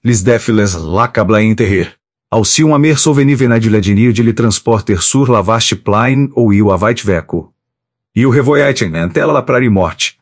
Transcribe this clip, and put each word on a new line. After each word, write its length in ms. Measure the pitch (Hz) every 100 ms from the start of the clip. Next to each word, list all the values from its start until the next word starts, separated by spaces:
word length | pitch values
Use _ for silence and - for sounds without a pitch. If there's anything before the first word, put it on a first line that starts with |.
lis 180 | 117 113
défiles 540 | 98 117 - 107 101 85
lacabla 640 | 80 92 120 - 98 107
enterrer. 540 | 110 110 107 101 - _ _ _ _
Ao 140 | 110
si 180 | 98 -
um 120 | 156
amer 240 | 147 156 143
souvenir 400 | 156 143 139 139
venait 200 | 123 117
de 120 | 113
ledinir 420 | 107 95 101 123
de 100 | 110
lhe 120 | 117
transporter 680 | 110 117 - - 110 - 92
sur 320 | - 135 131
la 80 | 113
vaste 360 | 95 113 - 98
plaine 520 | - 101 123 135 139 -
ou 160 | 113
il 180 | 101 101
avait 320 | 92 107 120
veco. 520 | 107 85 78 85 - _ _ _ _ _ _
E 120 | 110 131
o 40 |
revoyait 520 | 123 131 147 139 127
en 120 | 101
entela 380 | 80 85 - 160
la 80 | 143
prairie 300 | 127 123 127
morte 480 | 98 85 - - _